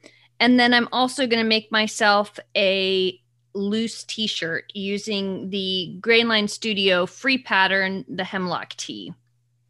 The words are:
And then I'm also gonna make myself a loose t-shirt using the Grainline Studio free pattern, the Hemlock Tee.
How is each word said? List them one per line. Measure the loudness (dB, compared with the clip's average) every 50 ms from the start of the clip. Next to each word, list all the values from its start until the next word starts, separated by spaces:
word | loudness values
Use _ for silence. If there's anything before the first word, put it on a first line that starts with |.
| _ -20 _ _ _ _ _ 2
And | 4 6 6 6
then | 6 6 4
I'm | 4 2 2
also | 0 0 0 0 0 -2 0 0
gonna | 2 2 2
make | 2 2 0 0 0
myself | -2 0 0 0 0 2 4 4 4 4 2 0 -6 -18 -12 _ -2
a | 0 2 2 2 2 0 0 0 0 0 -2 -2 -6 _ _ _ _ _ _ -8
loose | -6 -4 -2 -2 -2 -2 -4 -6 -10 -12
t-shirt | -12 -8 -6 -6 -4 -4 -6 -6 -4 -6 -6 -8 -10 -12
using | -8 -6 -4 -6 -6 -4 -4 -4 -4 -2 -4 -6 -6 -8 -6
the | -6 -4 -4 -2 -2 -4 -4 -6 -10 -6
Grainline | 0 2 4 4 4 4 2 2 0 0
Studio | -4 -4 -4 -2 0 2 2 2 4 2 2
free | -2 -4 -6 -2 0 0 0
pattern, | 0 0 2 4 4 4 2 0 0 -2 -4 -6 -8 -8
the | -8 -8 -6
Hemlock | -6 -4 -4 -4 -4 -4 -6 -8 -10
Tee. | -12 -12 -12 -12 -12 -12 -12 -14 -16 _ _ _ _ _ _ _ _ _ _